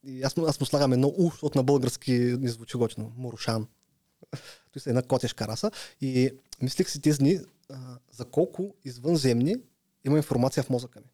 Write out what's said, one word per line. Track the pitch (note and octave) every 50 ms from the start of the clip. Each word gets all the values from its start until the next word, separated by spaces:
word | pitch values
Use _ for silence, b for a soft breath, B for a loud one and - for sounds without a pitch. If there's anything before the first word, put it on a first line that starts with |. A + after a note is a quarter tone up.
| -
И | C3+ C3 B2+
аз | C3 C#3 -
му, | E3+ E3
аз | D#3+ D3 -
му | C#3
слагам | - - C#3+ C#3+ C3+
едно | B2+ B2+ C3+ C#3+
у, | - F#3+
защото | F3 E3+ - - - D3 - C#3+
на | B2+
български | C3+ C#3+ C3+ B2+ B2 - - - C3
не | B2+ A#2+ B2 B2 B2 B2 C3+ A#2+
звучи | A#2 A2+ A#2 - -
готино. | A#2+ A#2 A2 - - G#2+ A2+ A2+
Мурушан. | B2 B2+ B2 A2+ G#2+ - - A2+ A2+ G#2+ - _ _ _ _ _ _ _ _ _ _ - _
<laughs> | - - - - - _ _ _
Той | _ C#3
са | - C3+
една | A#2 B2+
котешка | B2 - C3+ B2 - A#2 - - A2 G#2+
раса. | A2 - - A3 B B B B B B
И | C#3 C3 B2+ B2+ B2+ C3 C3 - _ _ - _
мислих | C3 B2+ - - F3+ -
си | - C#3+
тези | - D3+ D3+ C#3
дни, | C#3 C#3 G3 F3+ - - _ _ _ -
а, | C#3 C3 B2+ B2+ B2 B2 _ _
за | - A2+ A#2+
колко | - - D3+ F3 F3+ - - F#3 G3+ - _ _
извънземни | C3+ B2 B2 A#2+ D#3 F3 D#3 C3+ C3 A#2 A#2 B2+ D#3 A3 B3+ - _ _ _ _ _ _ _ _
има | C3+ D3
информация | D#3 D3 - C#3+ A#2+ B2 C3+ - -
в | C3 -
мозъка | B2+ A#2+ B2+ B2 _ -
ми. | - -